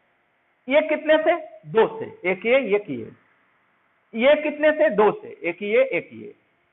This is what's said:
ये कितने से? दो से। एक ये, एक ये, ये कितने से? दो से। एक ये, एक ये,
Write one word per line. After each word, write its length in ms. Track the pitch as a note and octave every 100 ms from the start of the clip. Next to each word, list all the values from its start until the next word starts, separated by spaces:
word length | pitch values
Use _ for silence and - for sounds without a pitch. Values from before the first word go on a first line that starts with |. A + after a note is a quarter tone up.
| _ _ _ _ _ _ B3
ये 120 | D4
कितने 360 | D4+ D4+ D4+ D#4
से? 420 | D#4+ E4+ - -
दो 340 | D3+ G#3+ F3+ -
से। 320 | A#2+ - F3
एक 140 | F#3
ये, 300 | A3+ C4+ A3
एक 140 | G3+ G3+
ये, 260 | A#2+ A2+ - _ _ _ _ _ _ _ _ _
ये 220 | A3 C4
कितने 360 | D4+ D4+ D4 D4+
से? 180 | D4+ D4+
दो 220 | G3+ G#3
से। 280 | - A#2+ -
एक 180 | E3 E3+
ये, 220 | G3+ A#3
एक 260 | C4 E3+ -
ये, 220 | A2+ A2+ - _ _ _